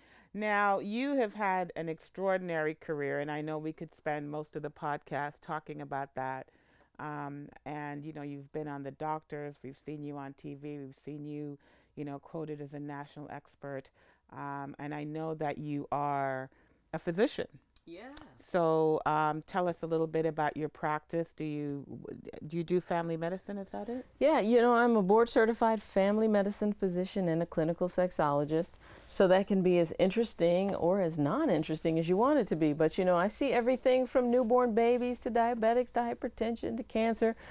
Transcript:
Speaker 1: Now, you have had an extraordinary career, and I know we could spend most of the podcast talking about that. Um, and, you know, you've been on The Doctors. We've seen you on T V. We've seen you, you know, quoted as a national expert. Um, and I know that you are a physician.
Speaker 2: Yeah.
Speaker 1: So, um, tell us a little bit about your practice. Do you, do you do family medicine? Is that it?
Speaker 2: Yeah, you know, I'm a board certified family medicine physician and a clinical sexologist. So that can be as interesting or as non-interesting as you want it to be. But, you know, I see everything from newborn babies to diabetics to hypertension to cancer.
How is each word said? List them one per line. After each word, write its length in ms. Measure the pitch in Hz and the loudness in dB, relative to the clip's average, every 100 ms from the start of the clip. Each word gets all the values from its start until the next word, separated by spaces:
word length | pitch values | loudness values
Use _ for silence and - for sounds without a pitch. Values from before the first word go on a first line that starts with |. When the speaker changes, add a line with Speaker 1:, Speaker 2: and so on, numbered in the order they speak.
| _ - _ | _ -20 _
Speaker 1:
Now, 460 | 202 214 202 208 196 | -6 0 2 2 2
you 360 | 190 226 277 277 | -2 -4 -2 0
have 160 | 214 | 0
had 400 | 196 202 185 175 - | 0 -2 0 -2 -6
an 120 | 165 | -6
extraordinary 840 | 160 - - 190 190 180 160 156 | -8 -12 -4 0 0 -2 -2 -2
career, 460 | 156 - 147 139 143 | -4 -6 -4 -2 -2
and 100 | 151 | -4
I 100 | 151 | -6
know 160 | 151 156 | -6 -6
we 160 | 156 | -6
could 220 | 156 160 | -10 -14
spend 360 | - 156 151 147 | -10 -6 -6 -6
most 260 | 151 151 151 | -8 -8 -10
of 60 | |
the 60 | 147 | -10
podcast 680 | - 156 147 - 143 147 - | -8 -6 -6 -6 -6 -6 -10
talking 400 | - 156 - 151 | -10 -10 -8 -14
about 340 | 143 139 139 - | -8 -8 -8 -6
that. 320 | 131 131 - _ _ _ _ - | -6 -8 -12 _ _ _ _ -12
Um, 500 | 151 147 143 143 143 - | -10 -8 -10 -10 -14 -16
and, 400 | - 151 147 143 | -12 -10 -8 -10
you 80 | 151 | -10
know, 80 | 151 | -12
you've 320 | 143 143 139 | -12 -12 -10
been 160 | 156 147 | -10 -8
on 140 | 143 | -8
The 80 | 139 | -10
Doctors. 640 | 139 156 156 - 147 147 147 | -8 -6 -6 -6 -12 -12 -12
We've 140 | 135 139 - | -18 -16 -12
seen 180 | 151 | -10
you 140 | 147 143 | -10 -10
on 160 | 139 | -12
T 220 | 139 151 139 | -14 -14 -12
V. 240 | 147 147 | -12 -12
We've 140 | 135 139 | -12 -16
seen 220 | - 147 | -14 -12
you, 320 | 147 147 147 143 _ _ _ - | -10 -8 -10 -12 _ _ _ -12
you 80 | |
know, 140 | 147 143 | -10 -10
quoted 420 | - 165 156 147 | -12 -10 -8 -10
as 140 | 143 | -10
a 40 | 143 | -12
national 480 | 147 143 147 156 147 | -10 -10 -12 -14 -14
expert. 540 | 139 _ _ 143 135 - _ _ _ _ | -14 _ _ -10 -10 -12 _ _ _ _
Um, 420 | 135 143 143 139 - | -12 -8 -8 -10 -10
and 160 | 143 | -10
I 100 | 151 | -8
know 280 | 151 156 160 156 | -8 -6 -6 -4
that 200 | 151 - | -4 -4
you 320 | 151 143 143 | -6 -6 -4
are 600 | 139 143 143 135 131 135 _ _ _ _ | -2 0 0 -2 -4 -8 _ _ _ _
a 60 | 160 | -8
physician. 500 | - 170 262 - - - _ _ - | -4 0 0 0 -8 -10 _ _ -20
Speaker 2:
Yeah. 240 | 196 254 - - - | -18 -16 -18 -20 -20
Speaker 1:
So, 640 | - 185 165 160 156 156 | -4 2 4 4 4 4
um, 380 | - 156 156 156 - | 2 2 2 0 -4
tell 180 | 190 180 | 0 0
us 160 | 170 | -2
a 40 | 165 | -2
little 200 | 160 160 | 0 0
bit 180 | 160 | 2
about 320 | 160 156 151 - | 0 2 -2 0
your 120 | 151 | -6
practice. 640 | - 156 151 - 170 165 | -4 -2 -2 -2 -4 -4
Do 100 | - | -6
you, 420 | 156 147 147 143 - - - - - - 151 | -6 -4 -4 -6 -10 -14 -12 -12 -14 -14 -6
do 100 | 165 | -6
you 40 | |
do 180 | 160 180 | 0 0
family 360 | - 175 170 160 | 0 -2 -2 -2
medicine? 420 | 165 190 - 202 | -4 -6 -8 -10
Is 120 | 190 | -8
that 180 | 202 208 | -10 -8
it? 180 | 247 - - | -8 -10 2
Speaker 2:
Yeah, 180 | 277 294 | 4 4
you 220 | 202 240 | 6 6
know, 140 | 240 | 6
I'm 200 | 233 240 220 | 6 6 4
a 60 | |
board 260 | 185 214 233 | 6 6 6
certified 540 | 247 220 233 226 220 | 4 4 4 2 2
family 460 | - 196 196 214 220 | 0 2 4 4 4
medicine 440 | 208 196 208 208 | 4 2 0 -2
physician 540 | 202 196 175 185 202 180 | 0 0 0 -2 0 0
and 140 | 160 | 2
a 40 | 170 | 0
clinical 420 | - 160 170 180 | 0 0 0 -2
sexologist. 840 | - 180 - 151 143 147 160 175 - - - - | 0 0 2 2 2 2 0 -2 -8 -20 -20 -10
So 180 | - 190 | 4 6
that 200 | 185 196 | 6 4
can 140 | 190 | 2
be 160 | 180 175 | 4 4
as 120 | 160 - | 2 2
interesting 720 | 190 226 233 - 170 175 196 - | 0 2 -2 2 2 4 0 0
or 240 | 170 196 | 2 2
as 180 | 170 160 | 0 0
non-interesting 800 | 143 240 320 156 160 160 165 160 | 0 2 2 0 0 -2 0 0
as 100 | 170 | 2
you 80 | 185 | 2
want 220 | 254 302 | 4 2
it 80 | 185 | 2
to 80 | 160 | 2
be. 160 | 156 | 2
But, 220 | 147 160 - | 4 2 2
you 80 | |
know, 120 | 180 175 | 2 4
I 100 | 196 | 2
see 260 | - 277 | 0 0
everything 540 | 226 233 254 262 254 254 | 2 2 2 4 4 4
from 240 | 269 247 | 2 4
newborn 420 | 247 226 247 247 | 4 4 4 4
babies 460 | 220 233 247 247 240 | 4 4 4 2 -2
to 100 | 254 | -2
diabetics 600 | 233 233 240 220 240 240 | 0 2 2 2 2 0
to 80 | 240 | -2
hypertension 760 | 240 240 247 - 226 233 - 226 | -2 -4 -6 -4 -4 -2 -4 -6
to 80 | |
cancer. 500 | - 220 226 220 226 220 - | -4 0 0 2 0 0 -12